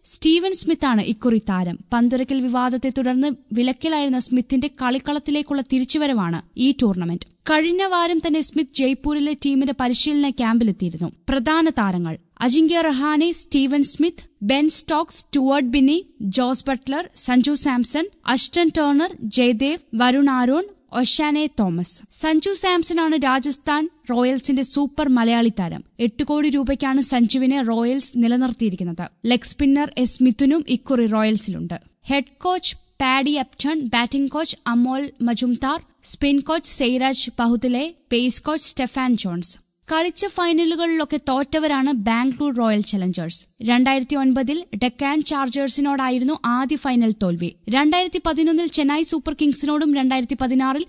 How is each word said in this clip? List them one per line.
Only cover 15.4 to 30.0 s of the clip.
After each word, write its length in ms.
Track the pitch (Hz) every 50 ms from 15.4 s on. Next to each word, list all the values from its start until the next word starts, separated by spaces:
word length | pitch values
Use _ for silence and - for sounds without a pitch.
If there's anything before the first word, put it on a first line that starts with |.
| 262 262 277 294 269 240
ബിന്നി, 280 | 233 285 262 269 302 359 392 - _ - 208 196
ജോസ് 380 | 185 262 247 247 262 - -
ബട്ട്ലർ, 440 | 277 269 254 - 262 269 311 359 - -
സഞ്ജു 400 | - - - 247 254 233 269 294
സാംസൺ, 500 | - - 285 254 247 233 - - 302 339 403 _ _ - -
അഷ്ടൻ 420 | 254 254 - - - 349 349 320
ടേണർ, 420 | - 320 302 285 285 285 330 381 359 - 220 208
ജയദേവ്, 520 | - 254 247 240 247 214 269 277 320 359 - - -
വരുൺ 340 | 220 247 247 254 277 285 277
ആരോൺ, 340 | 262 254 247 247 269 330 392 403 - _ _ - -
ഒഷാനെ 520 | 233 254 - - - 302 302 294 302 302 294
തോമസ്. 460 | - - 208 185 165 170 175 - - - - -
സഞ്ജു 420 | - - - 311 320 311 - 392 392
സാംസൺ 460 | 381 - 370 359 349 330 - 349 330
ആണ് 160 | 330 320 311
രാജസ്ഥാൻ 680 | 302 277 262 262 269 254 294 262 - - 311 294 302 311 339 _ _ _
റോയൽസിന്റെ 580 | - 247 240 247 254 269 254 - - 269 254 269
സൂപ്പർ 460 | - - 285 285 269 - - 302 285
മലയാളി 400 | 254 240 226 226 233 233 233 226
താരം. 340 | 214 - 185 165 160 - - _ _ -
എട്ട് 240 | 233 233 - - 294
കോടി 260 | - 294 302 302 302
രൂപയ്ക്കാണ് 520 | 254 277 269 233 277 269 285 269 262 277
സഞ്ജുവിനെ 600 | 254 - 269 247 240 214 - 262 262 254 277 285
റോയൽസ് 500 | 254 226 226 226 233 240 262 277 262 - - 247
നിലനിർത്തിയിരിക്കുന്നത്. 880 | 233 226 240 247 262 247 233 - 226 214 180 - 185 175 165 170 175 - _ _ -
ലെഗ് 240 | 226 240 247 - -
സ്പിന്നർ 420 | - - 294 277 277 285 294 302 -
എസ് 260 | -